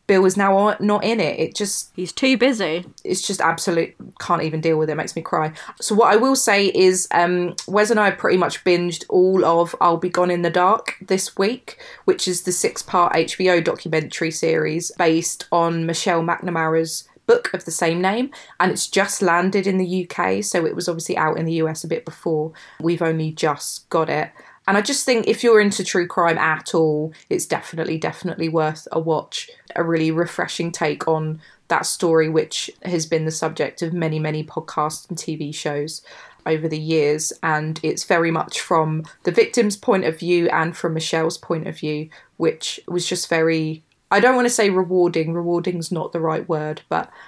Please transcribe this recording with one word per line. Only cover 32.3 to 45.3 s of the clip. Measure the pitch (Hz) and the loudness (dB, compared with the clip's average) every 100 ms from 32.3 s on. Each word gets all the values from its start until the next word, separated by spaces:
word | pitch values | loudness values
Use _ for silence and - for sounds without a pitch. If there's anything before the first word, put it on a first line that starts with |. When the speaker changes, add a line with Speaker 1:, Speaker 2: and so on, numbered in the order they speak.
| 160 156 - - - | 2 0 -4 -10 -10
Speaker 1:
has | 180 175 160 | -4 -4 0
been | 160 156 | -2 -2
the | |
subject | 156 160 156 143 - | -2 -4 -2 -4 -4
of | 165 | -6
many, | 175 160 156 | -2 -2 -2
many | 156 156 | -2 -4
podcasts | 156 - 160 - 151 - - | -6 -10 -6 -2 -2 -4 -10
and | 165 | -10
T | - 156 | -8 -6
V | 147 | -8
shows | 151 156 147 151 - - - - - - | -6 -6 -4 -6 -10 -16 -20 -20 -10 -4
over | 160 156 | -2 -2
the | 156 | -4
years. | 156 160 147 156 156 - | 0 2 2 0 -4 -4
And | 165 151 156 156 | -2 -2 -2 -4
it's | 156 - - | -4 -4 0
very | 175 170 | 2 2
much | 165 156 - | 0 -4 -8
from | - 165 156 156 156 - | 0 0 2 -2 -8 -8
the | - | 0
victim's | 175 - - 208 202 | 2 2 2 0 0
point | - 190 160 | 0 2 0
of | 160 | -2
view | 170 175 170 | 0 2 2
and | 160 165 170 | 2 -2 -2
from | 170 | -4
Michelle's | 160 160 165 160 - | -4 -2 0 0 -2
point | - 170 160 | -4 -6 -6
of | 160 | -8
view, | 151 151 160 - _ - | -6 -6 -8 -14 _ -2
which | 165 - - - - | -2 0 -6 -10 -6
was | 175 170 | -6 -4
just | 185 - | -4 -2
very, | 165 160 165 156 160 _ _ _ | 0 2 0 -2 -6 _ _ _
I | 202 | 4
don't | 240 254 | 4 4
want | 247 | 2
to | |
say | 240 202 | 2 2
rewarding. | 185 180 185 175 165 156 | 2 2 2 2 2 -2